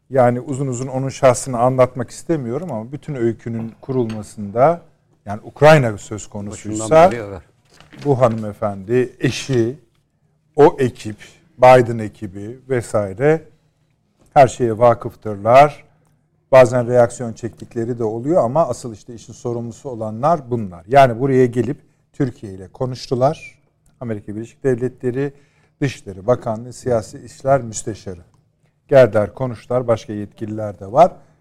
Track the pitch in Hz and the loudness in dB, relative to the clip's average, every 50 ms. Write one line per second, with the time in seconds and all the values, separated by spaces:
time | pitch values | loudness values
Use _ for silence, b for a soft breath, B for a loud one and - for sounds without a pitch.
0 | _ _ 123 131 120 123 120 123 120 - 135 123 143 135 123 117 131 139 127 131 | _ _ 0 2 4 4 2 0 -6 -8 -8 -6 -6 -6 -6 -8 -8 -8 -8 -6
1 | 135 135 - - - 131 120 - - 139 127 117 120 127 131 131 127 120 - 131 | -6 -6 -6 2 2 2 2 2 -2 -8 -2 0 0 0 2 2 0 0 0 -8
2 | 117 - - - - - 170 151 127 113 120 151 185 175 123 107 110 123 147 143 | -10 -10 -12 -18 -6 -4 -4 -4 -4 -6 -8 -8 -8 -8 -10 -10 -10 -10 -14 -14
3 | - - 147 127 117 117 110 - - 123 117 113 113 113 104 _ - - 131 131 | -12 -10 -8 -2 -2 -2 -2 -4 -8 -10 -8 -8 -10 -10 -14 _ -12 -6 -4 -2
4 | 120 110 110 107 101 - - - 104 101 98 120 135 156 170 175 - _ _ _ | -2 -2 -4 -10 -12 -14 -14 -14 -12 -8 0 2 2 2 2 0 -8 _ _ _
5 | _ _ _ _ _ 101 101 110 - 117 - - 143 151 160 151 127 113 104 98 | _ _ _ _ _ -14 -14 -14 -14 -16 -2 4 8 8 8 8 6 0 -4 -6
6 | - - 110 101 - - - 104 101 104 - - - 104 107 107 110 107 156 160 | -10 -12 -12 -12 -12 -12 -14 -12 -12 -12 -14 -14 -12 -10 -8 -8 -4 2 4 6
7 | 170 - 120 120 104 101 98 90 - _ _ _ _ _ _ _ - _ - - | 6 6 4 -2 -10 -12 -14 -16 -18 _ _ _ _ _ _ _ -20 _ -20 -10
8 | 135 143 135 120 131 117 113 110 107 104 101 - 110 104 101 98 95 101 120 127 | -2 -2 0 2 2 0 0 -2 -8 -10 -8 -6 -6 -6 -6 -8 -8 -4 -2 -2
9 | 123 - - - 156 135 - - - - 135 120 113 117 139 - _ _ _ _ | -2 -2 -6 -6 -4 -4 -4 -4 -8 -4 -2 -2 -2 -2 -4 -10 _ _ _ _
10 | _ _ _ _ _ _ _ _ _ _ - 151 143 175 - - 135 120 - - | _ _ _ _ _ _ _ _ _ _ 2 6 6 6 6 2 -4 -4 -4 -8
11 | - 107 104 - - - _ _ _ _ _ - 123 127 131 127 120 110 117 113 | -14 -14 -14 -14 -20 -20 _ _ _ _ _ 4 8 8 8 8 6 4 -2 -6
12 | 107 101 - - 110 95 90 101 101 107 123 131 127 131 135 120 107 - - 107 | -6 -8 -10 -12 -14 -14 -14 -14 -16 -16 -16 -18 _ -6 -4 -4 -4 -2 -2 -2
13 | 104 95 98 104 135 151 160 160 - - _ _ _ _ _ _ _ _ _ _ | -2 -2 -6 -2 0 2 2 0 -2 -12 _ _ _ _ _ _ _ _ _ _
14 | _ _ _ _ _ _ - 147 135 123 - - 127 113 110 104 120 120 117 - | _ _ _ _ _ _ 6 6 6 6 4 -2 -4 -2 0 2 4 2 2 2
15 | - 117 - _ - 110 104 98 101 113 123 135 147 151 147 - - _ _ _ | -4 -14 -14 _ -12 -12 -10 -4 0 4 6 6 6 6 2 -6 -20 _ _ _
16 | _ _ _ _ _ _ _ _ _ - 135 131 127 117 123 123 120 117 123 123 | _ _ _ _ _ _ _ _ _ 4 6 6 6 6 4 -2 -2 0 4 4
17 | 120 113 - - 123 113 107 - - 107 - - 110 - - 117 113 117 123 117 | 4 2 0 -8 -12 -12 -12 -10 -12 -14 -12 -14 -20 -12 -8 -6 -6 -6 -6 -4
18 | 117 107 110 117 123 147 170 180 123 113 127 160 170 127 117 - - 123 107 - | -4 -6 -4 -6 -4 -2 0 0 0 0 0 -2 -2 -2 -4 -8 -10 -14 -16 -16
19 | _ - 120 104 - - 107 - - 123 120 120 117 117 107 - - 143 123 110 | _ -20 -20 -20 -20 -20 -20 -12 -10 -8 -8 -8 -10 -12 -14 -14 -14 -14 -12 -10
20 | 110 107 110 110 131 156 175 156 131 117 123 120 107 92 87 85 85 101 127 139 | -10 -10 -8 -4 0 0 0 0 -2 -6 -6 -6 -6 -8 -12 -16 -8 2 4 6
21 | 135 127 113 113 135 135 131 127 127 123 117 127 113 101 - - _ _ _ _ | 6 6 4 -2 -2 0 2 2 2 2 2 -2 -4 -4 -4 -10 _ _ _ _
22 | _ _ _ - 147 123 - - - 101 95 92 95 90 _ - 131 127 131 - | _ _ _ -6 -6 -6 -6 -12 -16 -16 -16 -16 -18 -20 _ -10 -8 -8 -8 -12
23 | - - 135 120 127 139 - - - - _ _ _ _ _ _ _ _ _ _ | -8 -6 -4 0 0 0 -2 -2 -12 -20 _ _ _ _ _ _ _ _ _ _
24 | 131 117 110 104 101 - 101 107 117 117 _ _ - 135 127 113 127 127 123 - | -10 -10 -10 -10 -10 -14 -12 -12 -14 -14 _ _ -4 -4 -2 -2 -4 -8 -8 -6
25 | - 123 120 135 139 143 - _ _ _ _ _ _ _ _ - 147 131 - - | -8 -6 -6 -4 -6 -8 -8 _ _ _ _ _ _ _ _ -6 -6 -6 -6 -8
26 | - 101 92 95 90 113 123 120 - 120 110 110 120 127 117 - - 127 120 113 | -16 -18 -16 -12 -2 -2 -2 -2 -2 -8 -8 -8 -10 -16 -18 -12 -6 -4 -4 -4
27 | 101 - - 135 123 110 - - - 135 139 135 123 113 104 - - 117 104 - | -4 -6 -18 -20 -20 -20 -20 -10 -2 0 0 0 0 -6 -12 -12 -10 -12 -12 -12
28 | - 101 92 85 - _ _ _ _ _ _ _ _ _ _ _ _ - 143 135 | -12 -16 -16 -16 -18 _ _ _ _ _ _ _ _ _ _ _ _ 2 6 6
29 | 127 110 101 110 104 98 - - 131 127 117 - - - 123 127 123 117 117 107 | 6 6 4 0 -2 -2 -4 -8 -8 -8 -8 -12 -10 -4 -4 -4 0 0 -2 -2
30 | - - 107 104 104 101 _ - 113 104 107 107 107 104 95 - 98 95 110 143 | -2 -10 -10 -10 -10 -12 _ -14 -12 -10 -8 -8 -8 -10 -10 -12 -14 -4 2 4
31 | 175 185 - - _ _ _ _ | 4 4 2 -8 _ _ _ _